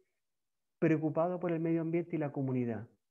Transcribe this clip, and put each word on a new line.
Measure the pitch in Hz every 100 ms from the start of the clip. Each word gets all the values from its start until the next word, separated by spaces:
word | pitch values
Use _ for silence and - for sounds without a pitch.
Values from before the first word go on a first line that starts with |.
| _ _ _ _ _ _ _ _
preocupado | 165 156 156 151 170 180
por | 175
el | 165
medio | 165 165
ambiente | 165 170 170 160
y |
la | 147
comunidad. | 147 131 127 120 110 117 _ _